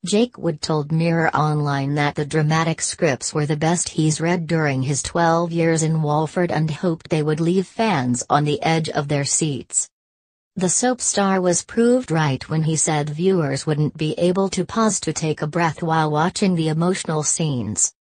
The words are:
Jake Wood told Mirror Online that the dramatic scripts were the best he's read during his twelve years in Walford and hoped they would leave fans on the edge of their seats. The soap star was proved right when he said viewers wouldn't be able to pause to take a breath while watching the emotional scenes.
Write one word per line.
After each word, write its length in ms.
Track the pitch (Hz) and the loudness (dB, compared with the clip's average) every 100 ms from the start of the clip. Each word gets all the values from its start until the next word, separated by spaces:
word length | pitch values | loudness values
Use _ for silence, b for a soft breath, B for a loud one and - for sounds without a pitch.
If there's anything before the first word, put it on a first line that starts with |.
Jake 320 | 180 202 240 - | 0 0 0 0
Wood 240 | 165 156 | -4 -4
told 300 | - 156 147 | -2 -2 0
Mirror 460 | 160 165 165 160 - | 0 2 2 2 2
Online 580 | 151 151 147 139 135 | 0 0 0 -2 -2
that 220 | 147 147 143 | 0 0 0
the 100 | 147 | -2
dramatic 540 | 156 151 160 165 165 | 0 2 2 0 -2
scripts 520 | - - 165 123 - | -6 -2 0 0 -2
were 140 | 156 147 | -2 -2
the 100 | 156 | 0
best 340 | 160 175 - | 0 0 -2
he's 300 | - 156 156 | 0 0 0
read 280 | 165 180 156 | 0 -2 0
during 340 | 165 151 131 | 0 0 0
his 220 | 131 139 | -2 -2
twelve 480 | - 170 170 165 175 | -4 0 2 2 0
years 320 | 165 165 165 | 0 2 2
in 180 | 156 160 | 2 0
Walford 480 | 151 147 156 - 175 | 2 0 0 -2 -2
and 180 | - 156 | 0 -2
hoped 420 | 147 185 165 - | -2 -2 -4 -2
they 120 | 160 | -2
would 160 | 151 151 | 0 0
leave 300 | 165 190 185 | 2 0 -2
fans 560 | - 226 170 127 120 - | -2 0 0 0 -2 2
on 140 | 143 | 2
the 180 | 147 147 | 2 0
edge 280 | 156 165 156 | 0 0 0
of 180 | - 143 | -4 -2
their 180 | 147 | -2
seats. 640 | 139 - 160 131 - - - _ _ _ _ _ _ - | 0 -2 -2 -4 -4 -4 -6 _ _ _ _ _ _ -4
The 120 | 180 | -2
soap 320 | - 247 247 | 0 0 0
star 400 | - - 196 190 | -2 0 2 2
was 220 | 180 170 | 2 0
proved 480 | - - 233 254 254 | -2 2 4 4 2
right 360 | 160 151 131 - | 0 2 0 -2
when 140 | 156 | -2
he 120 | 156 160 | 0 0
said 320 | - 156 147 | 0 0 -2
viewers 580 | 151 185 190 147 135 - | 0 2 2 2 -2 -2
wouldn't 300 | 147 151 - | 0 0 0
be 160 | 156 156 | -4 0
able 320 | 175 185 196 | 2 2 0
to 160 | 185 170 | -2 -4
pause 340 | - 220 190 | 0 0 0
to 120 | - | -4
take 280 | 156 160 147 | -4 -2 -2
a 60 | 151 | -2
breath 340 | 170 165 151 | 0 0 0
while 300 | 170 160 156 | 0 2 2
watching 440 | 151 165 - 202 | 2 0 2 0
the 140 | 175 160 | 2 0
emotional 540 | 156 170 190 - 156 | 0 0 0 -2 -2
scenes. 720 | 147 - 160 131 107 107 - _ | -2 -2 -2 -2 -4 -2 -2 _